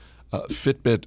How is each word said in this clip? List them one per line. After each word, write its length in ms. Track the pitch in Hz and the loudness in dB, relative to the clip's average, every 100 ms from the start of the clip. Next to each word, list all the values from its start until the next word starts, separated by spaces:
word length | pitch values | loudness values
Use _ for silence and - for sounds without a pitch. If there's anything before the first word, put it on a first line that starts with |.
| - - - | -20 -20 -10
uh, 100 | 104 | -8
Fitbit 600 | - 101 - 135 123 113 | -6 -2 0 0 2 0